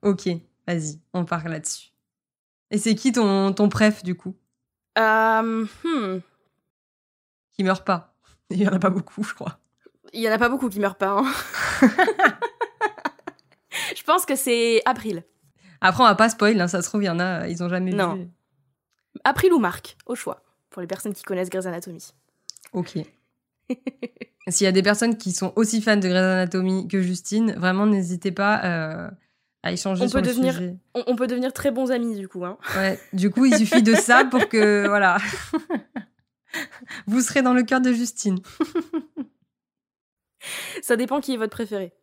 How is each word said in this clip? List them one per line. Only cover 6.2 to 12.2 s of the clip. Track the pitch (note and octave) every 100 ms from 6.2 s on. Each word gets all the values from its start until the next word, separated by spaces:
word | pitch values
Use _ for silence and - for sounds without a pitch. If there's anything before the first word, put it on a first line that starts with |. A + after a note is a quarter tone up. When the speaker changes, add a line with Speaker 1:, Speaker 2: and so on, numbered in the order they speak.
| - _ _ _ _ _ _ _ _ _ _ _ _
Speaker 1:
Qui | -
meurt | F#3+ F#3 -
pas. | F3+ - _ _ _ _
Il | F#3+
y | G3
en |
a | F#3+
pas | F#3+
beaucoup, | F#3+ E3+ -
je | G#3+
crois. | - - - _ _ _ _ -
Speaker 2:
Il | -
y | A3+
en |
a | A3
pas | A#3+
beaucoup | C4 B3
qui | G3
meurent | G3 F#3
pas, | F#3+ G3+
hein. | C4 B3+ - - - -
<laughs> | B3+ - F#4 -